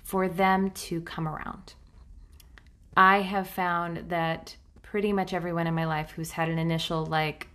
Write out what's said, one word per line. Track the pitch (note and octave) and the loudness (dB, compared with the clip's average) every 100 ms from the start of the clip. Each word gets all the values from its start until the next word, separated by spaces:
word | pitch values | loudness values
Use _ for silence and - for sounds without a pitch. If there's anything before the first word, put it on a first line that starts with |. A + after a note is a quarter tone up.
for | - F#3+ F#3 | -4 0 0
them | F3 F#3+ F#3+ F#3+ | 4 4 4 2
to | - - E3+ | -2 -6 -6
come | E3+ - D#3+ | -6 -6 -4
around. | - - - - - - - - - - - - - - - - F#3 | -4 -8 -12 -16 -20 -20 -20 -20 -20 -20 -20 -20 -20 -20 -20 -2 6
I | F#3+ G3+ | 8 6
have | F#3+ G3+ F#3 | 4 -2 -4
found | - F3+ F3 E3+ E3 F3 | -2 0 0 -2 -6 -4
that | E3+ E3 E3 - - - - | 0 0 -2 -6 -18 -20 -20
pretty | - G#3 G#3 | -6 -2 2
much | G3+ F#3 | 2 0
everyone | F#3 F3 E3+ E3 | -2 -2 0 0
in | E3 | 0
my | D#3+ | 0
life | D#3 D#3 | -2 -4
who's | - D#3+ | -8 -6
had | - D#3+ | -2 -2
an | E3 | 0
initial, | E3 E3 - E3 D#3 | 0 0 0 -2 0
like, | D#3+ D#3 D3 - | 0 0 -4 -12